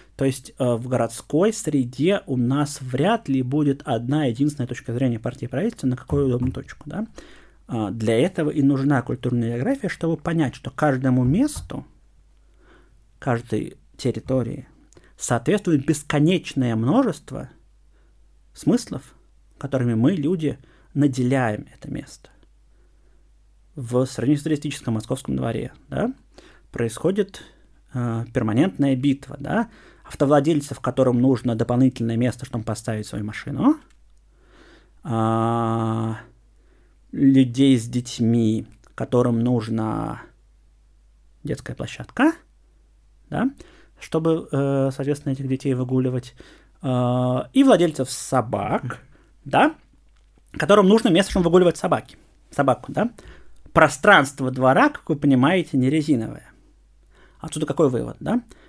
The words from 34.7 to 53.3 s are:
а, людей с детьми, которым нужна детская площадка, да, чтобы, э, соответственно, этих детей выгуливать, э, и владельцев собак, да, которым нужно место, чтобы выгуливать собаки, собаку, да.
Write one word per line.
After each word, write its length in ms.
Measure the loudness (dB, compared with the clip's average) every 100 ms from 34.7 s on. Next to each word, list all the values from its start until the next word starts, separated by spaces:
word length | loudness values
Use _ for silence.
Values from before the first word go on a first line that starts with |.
| -20 _ _
а, 1120 | -6 -2 0 0 0 0 0 -2 -2 -2 -4 -6 -12 _ _ _ _ _ _ _ _
людей 640 | 2 4 6 4 4 4 4
с 100 | 0
детьми, 800 | -6 -6 -2 2 2 2 0 -6 -16 -16
которым 460 | -10 -2 2 2 2
нужна 800 | 0 0 -2 -4 -2 -4 -6 -10 -16 _ _ _ _ _ _ _ _ _ _ _
детская 320 | -10 -8 -10
площадка, 600 | -10 -12 -12 -8 0 0 0 _ _ _ _ _ _ _ _ -8
да, 200 | -4 -4 -6 -20 -20 -20 _
чтобы, 500 | -6 -2 0 -2 -2
э, 380 | -2 0 0 -2
соответственно, 380 | -2 -6 -4 -4
этих 160 | -6 -4
детей 240 | -4 -2
выгуливать, 600 | -2 0 0 0 -4 -8 -16 -20 -20 _ _
э, 560 | -4 0 0 0 0 -2 0
и 100 | 4
владельцев 460 | 6 6 4 0 -6
собак, 880 | -8 -2 -2 0 -2 0 -2 -4 -10 -16 -20 _ _ 0
да, 280 | 4 4 2 _ _ _ _ _ _ _ -2
которым 300 | 4 6 8
нужно 200 | 6 6
место, 220 | 4 2
чтобы 140 | 2
выгуливать 340 | 4 6 6 2
собаки, 400 | 0 -2 -4 -18 _ _ _
собаку, 420 | 0 2 0 -2
да. 180 | -2 -2 -4 -20